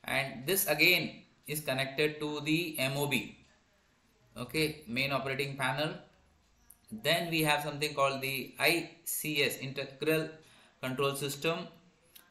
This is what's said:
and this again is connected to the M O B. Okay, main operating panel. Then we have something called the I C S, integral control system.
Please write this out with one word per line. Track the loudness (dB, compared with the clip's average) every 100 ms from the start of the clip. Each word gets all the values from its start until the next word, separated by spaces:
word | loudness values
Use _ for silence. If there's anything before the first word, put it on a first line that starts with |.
and | -2 -2 -2 -6 -2
this | 0 2
again | 6 6 6 2 -8 -20 _ -8
is | -6
connected | -2 -2 -2 2 0 0
to | -6 -4
the | 0 2 0 -2
M | -2 0
O | 0
B. | 0 -2 -14 -20 _ _ _ _ _ _ _ _ -14
Okay, | -6 0 0 -2 -6
main | -2 0
operating | 0 -2 -2 -4 -2
panel. | -2 0 -2 -4 -14 _ _ _ _ _ _ -20 _
Then | -6 0 2 2
we | 2
have | 4 2
something | 0 -2 -2
called | 2 2 2
the | -2 -4 -6 2
I | 4 4 0 -12 -8
C | -6 -2 2
S, | 2 0
integral | -8 -6 -8 -4 2 2 0 -8 -20 -20 -20 _
control | -6 0 0 0
system. | -4 -2 -2 -2 -6 -14 _ _ _ -20 -20